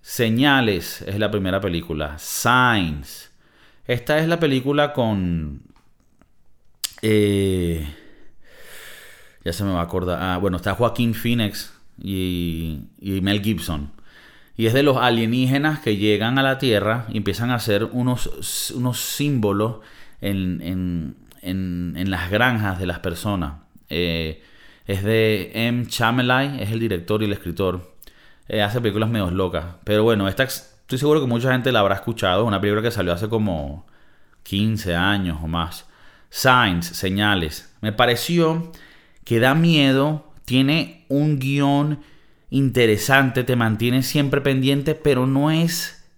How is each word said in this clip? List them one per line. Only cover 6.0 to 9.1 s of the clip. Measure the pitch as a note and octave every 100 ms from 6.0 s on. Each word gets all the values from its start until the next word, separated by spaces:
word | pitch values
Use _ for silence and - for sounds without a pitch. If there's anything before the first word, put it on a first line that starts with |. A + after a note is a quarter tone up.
| _ _ _ _ - - - _ - -
eh, | A2 G#2+ G#2 G2+ G2 F#2 F2 E2 D2 - - - - - - - - - - - -